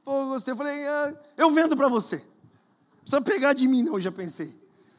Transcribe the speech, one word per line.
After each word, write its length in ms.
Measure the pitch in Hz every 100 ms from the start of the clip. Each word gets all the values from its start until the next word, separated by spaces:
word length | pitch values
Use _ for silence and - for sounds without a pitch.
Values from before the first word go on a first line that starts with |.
"Pô, 180 | 269 277
eu 60 | 269
gostei." 240 | 262 233
Eu 40 | 247
falei, 320 | 285 294 285
"Ah, 280 | 294 285 - - -
eu 160 | 320
vendo 240 | 311 330 269
pra 120 | 277
você. 300 | 233 - 151
Não 840 | - _ - _ _ _ _ _
precisa 200 | - 285
pegar 320 | 262 392 277
de 140 | 277 254
mim 140 | 254
não", 180 | 240 202
já 120 | 185
pensei. 440 | 185 175 - 151 - _ _ _